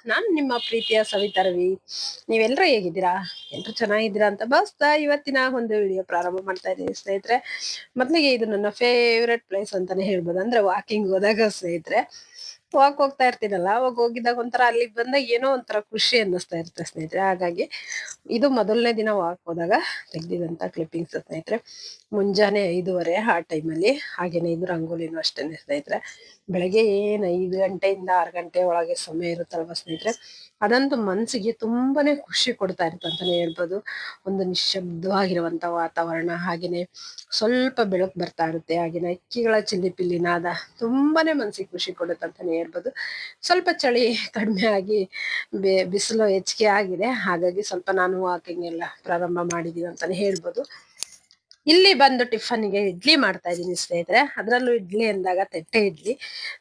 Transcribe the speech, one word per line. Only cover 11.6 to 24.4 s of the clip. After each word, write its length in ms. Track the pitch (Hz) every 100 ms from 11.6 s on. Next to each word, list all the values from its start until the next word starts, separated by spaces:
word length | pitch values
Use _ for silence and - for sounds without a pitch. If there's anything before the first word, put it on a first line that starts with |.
| 180 170 160 196 - - - - - - _ 302
ವಾಕ್ 220 | 277 285
ಹೋಗ್ತಾ 300 | 277 277 254
ಇರ್ತೀನಲ್ಲ, 400 | 240 214 196 180 220
ಅವಾಗ 200 | 254 233
ಹೋಗಿದ್ದಾಗ 420 | 240 233 233 240
ಒಂಥರ 240 | 240 240 247
ಅಲ್ಲಿಗೆ 280 | 233 240
ಬಂದಾಗ 380 | 214 240 277 247
ಏನೋ 220 | 233 262
ಒಂಥರ 260 | 262 - 214
ಖುಷಿ 400 | 208 220 - 240
ಅನ್ನಿಸ್ತಾ 380 | 208 180 - 170
ಇರುತ್ತೆ 260 | 165 -
ಸ್ನೇಹಿತರೆ. 360 | 165 - 160 180
ಹಾಗಾಗಿ 500 | 196 180 180 175 - - - - - - -
ಇದು 200 | 233 277
ಮೊದಲನೇ 440 | 254 202 220 233
ದಿನ 160 | 226 220
ವಾಕ್ 320 | 208 170 175 -
ಹೋದಾಗ 260 | 170 170 233 359 - -
ತೆಗ್ದಿದಂತ 520 | 160 165 175 170 165 180
ಕ್ಲಿಪ್ಪಿಂಗ್ಸ್ 540 | 175 160 165 170 156 -
ಸ್ನೇಹಿತರೆ. 380 | 160 - 220 - - - - -
ಮುಂಜಾನೆ 500 | 208 202 196 208 208
ಐದೂವರೆ 520 | 196 175 180 180 170 180
ಆ 240 | 220 175
ಟೈಮಲ್ಲಿ. 520 | 165 160 160 160 196
ಹಾಗೇನೆ 600 | 285 - - 180 170